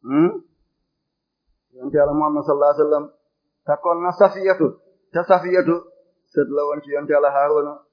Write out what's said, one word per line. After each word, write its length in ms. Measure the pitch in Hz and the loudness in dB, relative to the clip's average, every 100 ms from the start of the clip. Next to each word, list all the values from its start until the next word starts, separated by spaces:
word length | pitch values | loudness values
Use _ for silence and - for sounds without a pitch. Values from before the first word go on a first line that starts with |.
| 117 | -2
Hmm? 260 | 143 170 415 _ _ _ _ _ _ _ _ _ _ _ _ _ | 2 2 0 _ _ _ _ _ _ _ _ _ _ _ _ _
Yonent 200 | 127 131 | -14 -4
Yàlla 200 | 147 143 | 0 2
Muhammad 300 | 147 151 147 | 2 0 -2
sallallahu 280 | 147 143 143 | -2 0 2
alayhi 80 | 147 | 2
wa 40 | 151 | 0
sallam 160 | 147 147 _ _ _ _ _ - | 0 -4 _ _ _ _ _ -6
takkoon 320 | 147 175 170 | -2 -2 -2
na 100 | 180 | -4
Safiyatu, 560 | 180 196 190 190 185 147 - _ _ _ | 2 2 2 -2 0 -2 -4 _ _ _
te 60 | 165 | -6
Safiyatu 520 | 170 185 175 185 160 175 - _ _ _ _ - | 2 2 2 0 0 -4 -6 _ _ _ _ -4
sët 120 | 131 | -2
la 120 | 143 147 | -2 -4
woon 160 | 147 | -6
ci 80 | 143 | -6
Yonent 180 | 143 143 | -8 -2
Yàlla 200 | 147 143 | 0 2
Haaruna 440 | 139 143 151 147 147 _ | 2 0 -2 -4 -10 _